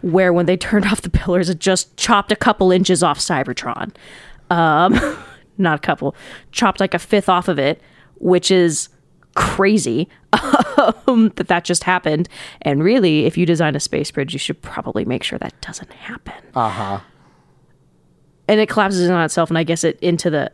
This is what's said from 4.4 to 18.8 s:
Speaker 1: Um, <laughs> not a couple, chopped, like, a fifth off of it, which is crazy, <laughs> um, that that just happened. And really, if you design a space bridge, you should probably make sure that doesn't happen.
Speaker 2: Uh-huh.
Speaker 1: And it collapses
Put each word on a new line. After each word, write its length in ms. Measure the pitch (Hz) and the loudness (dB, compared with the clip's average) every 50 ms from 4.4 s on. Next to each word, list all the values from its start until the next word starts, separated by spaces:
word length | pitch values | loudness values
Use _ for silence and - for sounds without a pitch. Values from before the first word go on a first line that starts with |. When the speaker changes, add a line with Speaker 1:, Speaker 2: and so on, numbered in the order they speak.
| - _ | -6 _
Speaker 1:
Um, 500 | 180 170 165 160 156 151 170 - - 240 - - - - - | 0 2 2 2 4 4 4 4 4 2 0 -2 -8 -10 -16
<laughs> 40 | - - - _ _ _ - | -20 -20 -20 _ _ _ -2
not 180 | 190 170 156 | 0 0 0
a 40 | 143 | 0
couple, 360 | - - 151 - - 143 - - - - - - - - | -2 -4 -4 -2 -4 -6 -6 -8 -18 -20 -20 -20 -20 -12
chopped, 280 | - - 240 196 185 - | -4 0 0 0 0 0
like, 160 | 190 190 - | -2 -2 -2
a 20 | 170 | -4
fifth 320 | - - - 208 190 - | -4 0 0 0 2 2
off 180 | 185 175 175 - | 0 0 2 -2
of 120 | 175 143 | -2 0
it, 200 | 139 139 160 - _ _ _ _ _ _ _ - | 0 -2 -2 -4 _ _ _ _ _ _ _ -6
which 320 | - 175 180 180 175 - | 0 2 2 2 2 2
is 400 | 190 185 175 170 151 - - - _ _ _ _ _ _ _ _ _ | 2 4 4 2 0 -2 -8 -10 _ _ _ _ _ _ _ _ _
crazy, 720 | - - - - - 196 196 214 214 151 - 113 120 170 - - _ _ _ - | -2 -2 -2 0 0 2 2 2 2 0 0 -2 -2 -4 -4 -8 _ _ _ -2
<laughs> 0 | - - - 269 294 - - - - 269 - 220 - - - | -2 0 2 2 2 2 2 2 2 2 2 0 0 -2 0
um, 220 | 254 226 220 214 - | 4 4 4 2 2
that 140 | - 180 - | -2 -2 -2
that 160 | 180 175 - | -2 -2 0
just 180 | - 175 170 - | -2 -4 -2 0
happened. 440 | - 185 180 - 156 151 151 175 - - - - - - - - | 0 -2 0 0 -2 0 0 -2 -4 -6 -18 -18 -18 -18 -8 -4
And 200 | - 143 139 156 | -2 0 2 2
really, 420 | 185 226 269 208 175 151 151 147 | 4 4 4 4 4 2 2 2
if 120 | 147 165 - | 0 2 0
you 80 | 175 | 0
design 300 | 165 170 156 170 151 143 | 2 2 0 0 -2 -2
a 40 | 147 | -4
space 300 | - - - 151 147 - | -6 -4 -4 -4 -6 -4
bridge, 240 | - - 139 131 135 | -4 -6 -6 -6 -6
you 60 | 139 | -8
should 200 | - - - _ - | -6 -8 -8 _ -10
probably 420 | - - - - 127 - 107 - | -14 -12 -10 -10 -6 -6 -6 -4
make 160 | - 120 127 | -4 -4 -4
sure 160 | - - - - | -6 -6 -8 -8
that 220 | - - - _ | -10 -10 -12 _
doesn't 300 | - - 160 - - _ | -16 -16 -14 -16 -18 _
happen. 420 | - - - - 240 - _ - - - - - _ | -20 -20 -16 -16 -16 -16 _ -18 -20 -20 -20 -10 _
Speaker 2:
Uh-huh. 440 | 127 117 110 104 113 107 98 98 98 - _ _ _ _ _ _ _ _ _ _ _ _ _ _ _ _ _ _ _ _ _ _ _ _ _ _ _ _ - | -4 -4 -4 -4 -6 -8 -8 -8 -8 -10 _ _ _ _ _ _ _ _ _ _ _ _ _ _ _ _ _ _ _ _ _ _ _ _ _ _ _ _ 0
Speaker 1:
And 120 | 208 214 | 2 2
it 100 | 220 208 | 2 0
collapses 320 | - 220 | 0 0